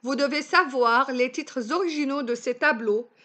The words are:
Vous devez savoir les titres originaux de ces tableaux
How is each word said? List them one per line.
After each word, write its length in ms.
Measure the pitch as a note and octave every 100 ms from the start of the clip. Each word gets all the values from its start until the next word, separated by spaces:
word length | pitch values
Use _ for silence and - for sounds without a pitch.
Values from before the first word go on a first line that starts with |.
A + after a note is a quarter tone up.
Vous 120 | A#3+ C4+
devez 280 | C#4 D4
savoir 680 | D4 F4+ E4+ C4 A#3+ A#3 C4+
les 200 | B3+ B3
titres 420 | B3+ D4+ - A3
originaux 480 | E4 F#4 D4+ C#4 C#4
de 140 | A#3+ A#3+
ces 200 | B3 B3
tableaux 540 | D4+ A#3+ A3 G#3 A#3+ _